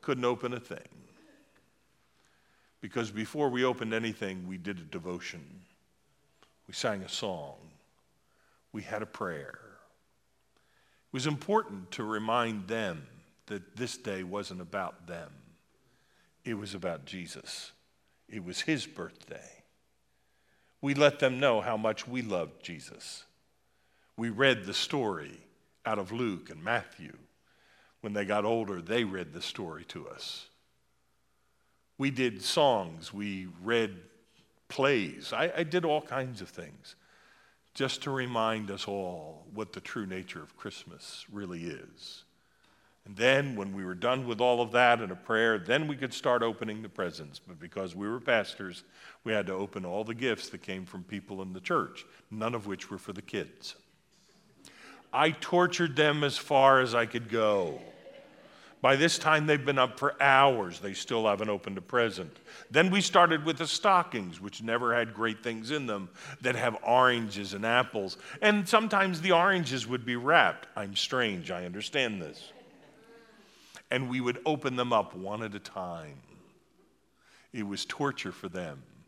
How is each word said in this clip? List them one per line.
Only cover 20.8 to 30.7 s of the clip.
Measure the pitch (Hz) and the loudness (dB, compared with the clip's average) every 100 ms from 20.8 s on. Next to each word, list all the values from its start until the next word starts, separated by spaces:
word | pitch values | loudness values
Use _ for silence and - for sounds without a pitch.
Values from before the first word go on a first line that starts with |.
We | 143 | -2
let | 139 147 143 | 6 6 6
them | 135 127 | 2 4
know | 139 110 | 4 4
how | 98 110 | 2 0
much | 110 104 - | 0 -2 -6
we | 127 | -6
loved | 113 92 78 - | -2 -2 -4 -8
Jesus. | - 82 - - - - - _ _ _ _ _ _ _ _ - | -14 -14 -14 -16 -16 -16 -18 _ _ _ _ _ _ _ _ -8
We | 117 | -6
read | 107 135 117 | 4 4 4
the | 95 | 0
story | - - 147 113 87 73 71 - _ _ _ - | -4 -2 -2 -2 -2 -8 -16 -20 _ _ _ -4
out | 107 | -2
of | 95 | -2
Luke | 113 120 90 - | -2 -2 -4 -8
and | 82 | -10
Matthew. | 87 117 - - - - - _ _ _ _ _ _ _ | -2 -2 -2 -16 -18 -18 -20 _ _ _ _ _ _ _
When | 110 | -4
they | 101 | -2
got | 101 104 104 | 0 2 2
older, | 117 104 92 | 0 0 -6
they | 85 113 | -2 -2
read | 110 95 82 | 0 -4 -8
the | 80 | -8
story | - - 90 78 82 | -10 -8 -10 -10 -14
to | 87 - | -14 -14
us. | - - - - _ _ | -12 -12 -12 -16 _ _